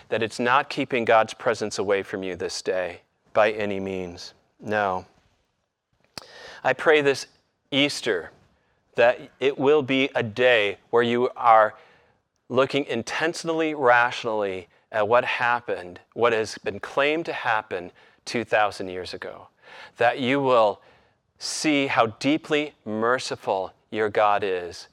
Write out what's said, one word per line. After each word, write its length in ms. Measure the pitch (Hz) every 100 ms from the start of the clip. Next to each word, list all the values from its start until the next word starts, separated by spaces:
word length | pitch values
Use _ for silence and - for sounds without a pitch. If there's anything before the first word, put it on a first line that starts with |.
| -
that 120 | 110
it's 180 | 110 -
not 300 | 120 135 143
keeping 340 | - 135 127
God's 300 | 117 113 110
presence 460 | - 131 110 107 -
away 240 | 98 98
from 180 | 98 101
you 140 | 95 87
this 260 | 92 -
day 400 | - 92 90 90 _ _ _
by 160 | - 107
any 300 | 107 104 98
means. 560 | 95 95 90 90 - _ _ _
No. 480 | 113 107 101 92 92 _ _ _ _ _ _ _ _ _ _ - - - - -
I 100 | -
pray 280 | 127 170 151
this 240 | 139 131 - _ _ _ -
Easter 580 | 139 143 - 123 92 78 _ _ _ _ _ _
that 260 | - 120 - 139 -
it 180 | 131 139
will 240 | 135 151
be 300 | 131 135 139
a 80 | 131
day 560 | 117 104 127 117 101 92 -
where 100 | 117
you 300 | 120 120 123 -
are 380 | 123 110 107 - - _ _ _ _ _ -
looking 380 | 127 135 139 147
intentionally, 880 | 120 110 - 160 165 165 160 160
rationally 920 | 151 127 120 120 123 120 107 101 92 87 _ _
at 160 | 110 104
what 180 | 120 127
happened, 760 | - 120 120 117 92 90 87 _
what 200 | - 117
has 260 | 110 107 -
been 200 | 110 98
claimed 460 | - - 143 156 170
to 80 |
happen 580 | 147 127 110 - 95 90 _ _ _ -
two 180 | 120
thousand 460 | 110 110 104 - 92
years 220 | 92 87
ago, 360 | - 92 95 - _ - - - -
that 220 | 117 123
you 200 | 123 139
will 420 | 135 123 107 95 _ _ _ _ _ -
see 480 | - - 160 143 139
how 180 | 127 113
deeply 720 | 104 - 156 - 151 147 _ -
merciful 880 | 107 113 127 - - - 98 90 _ -
your 200 | 214 113
God 340 | 104 104 101
is 440 | 101 90 87 85 -